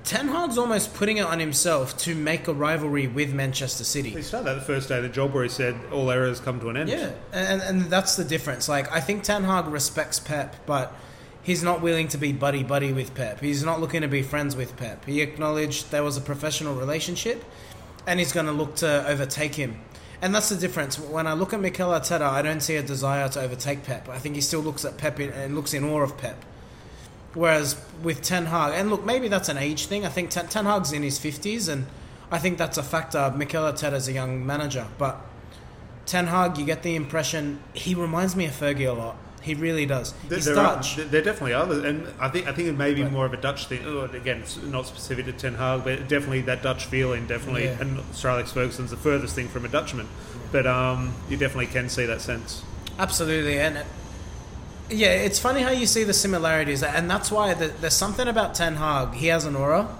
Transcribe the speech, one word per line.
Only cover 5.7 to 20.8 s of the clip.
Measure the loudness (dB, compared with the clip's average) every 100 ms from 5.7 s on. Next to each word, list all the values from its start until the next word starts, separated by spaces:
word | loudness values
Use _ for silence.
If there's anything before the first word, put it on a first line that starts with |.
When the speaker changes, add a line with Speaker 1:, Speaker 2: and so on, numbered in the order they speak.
| -2 -4
Speaker 2:
"All | 0 2
errors | 4 2 0
come | -4 -4
to | -2
an | -2
end." | 0
Speaker 1:
Yeah, | -2 -2 -6 -8
and, | -4 0 0
and | 2 0
that's | 4 2 4 2
the |
difference. | 2 -2 -2 -4 0
Like, | 0 0
I | -2
think | 0 -2
Ten | 2 2 4
Hag | 2 2
respects | -2 -2 0 -2 -2
Pep, | -2 -4 -4 -8 -2
but | 0 0 -8 -16 -18 -18 -10
he's | 0 2
not | 4 2
willing | 4 2 2
to | 0
be | 0
buddy-buddy | 2 2 2 2 2 2
with | 0 -2 -4
Pep. | -4 -2
He's | -2 0
not | 0 0
looking | 0 0
to | 2
be | 0
friends | 0 0 -2 -2
with | -6 -6
Pep. | -10 -8 -2
He | 0
acknowledged | 0 0 0 0 0 -2 -2
there | 0
was | 0 -2
a |
professional | -4 -4 -2 -2 -2 -2
relationship, | -2 -2 -2 -2 -2 -4 -6 -16 -18 -16 -18 -12 -2
and | 0
he's | 2
gonna | 2 0
look | 0 -2 0
to | 2 2 2
overtake | 0 0 -2 -2 -2
him. | -4 -4 -14 -18 -18 -4
And | 2
that's | 2 2
the | 0
difference. | 0 0